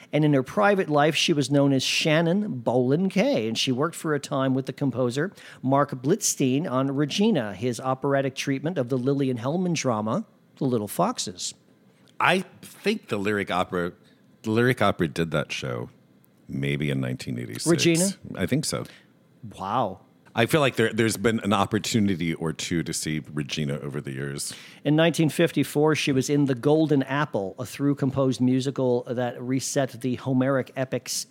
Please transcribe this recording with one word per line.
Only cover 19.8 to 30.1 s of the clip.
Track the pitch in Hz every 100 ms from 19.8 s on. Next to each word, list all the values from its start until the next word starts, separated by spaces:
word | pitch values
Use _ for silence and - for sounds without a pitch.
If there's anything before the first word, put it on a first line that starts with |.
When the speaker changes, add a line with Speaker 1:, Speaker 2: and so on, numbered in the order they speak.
| 104 95 _ _ _ 117
Speaker 2:
I | 117
feel | 160
like | 135 -
there, | 113
there's | 107 113 95
been | 113 110
an | 101
opportunity | 104 98 104 - 113 101 85 85
or | 80 80
two | 78 - 82
to | 78
see | 78 80 76 65
Regina | 76 71 - 73 69
over | 71 71
the | 71
years. | 67 69 69 - - - -
Speaker 1:
In | 143 151
nineteen | 170 160 156
fifty-four, | - 165 151 135 147 156 151
she | -
was | 131 127
in | 143 139
The | 123
Golden | 143 156 156 143
Apple, | 131 139 151 110 95 110
a | 107
through-composed | - 143 139 139 131 131 127
musical | 127 131 131 135 127 120 131
that | 123 123 131
reset | 123 131 - 143 131 117
the | 131